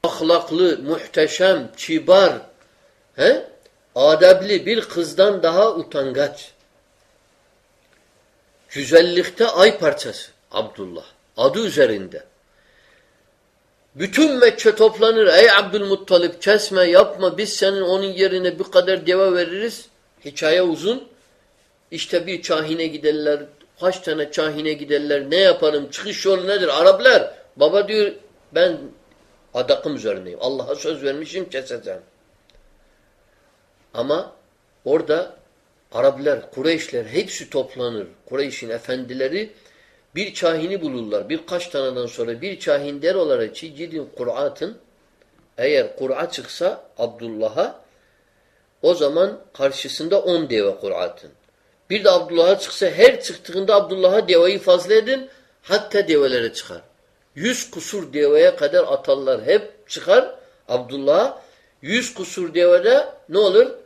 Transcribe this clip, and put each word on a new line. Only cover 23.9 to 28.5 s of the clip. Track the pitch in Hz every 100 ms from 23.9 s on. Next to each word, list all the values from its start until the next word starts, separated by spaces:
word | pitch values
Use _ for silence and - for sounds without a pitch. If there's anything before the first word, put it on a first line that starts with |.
| 185
tane | - 156 147
kahine | - 156 151 156
giderler. | 147 143 143 147 143 139
"Ne | 170
yaparım? | 190 147 151 147 139
Çıkış | - 208 - 190
yolu | 190 180
nedir?" | 202 170 139
Araplar. | 180 190 254 233 - - _ -
Baba | 151 196 196
diyor, | 214 208 - _ _ _